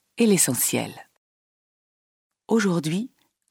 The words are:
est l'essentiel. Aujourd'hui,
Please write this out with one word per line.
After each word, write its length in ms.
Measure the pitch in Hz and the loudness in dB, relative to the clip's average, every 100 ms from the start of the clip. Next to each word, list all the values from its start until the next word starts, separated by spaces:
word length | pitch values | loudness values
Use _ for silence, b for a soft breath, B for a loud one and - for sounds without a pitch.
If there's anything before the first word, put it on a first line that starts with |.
| _ - | _ 0
est 80 | 226 | 2
l'essentiel. 800 | 190 - 123 - 120 113 - - _ _ _ _ _ _ _ _ _ _ _ _ _ - | 4 2 0 -2 -2 -6 -10 -20 _ _ _ _ _ _ _ _ _ _ _ _ _ -2
Aujourd'hui, 640 | 226 202 170 151 180 254 _ _ _ _ | 0 2 0 -2 -4 -6 _ _ _ _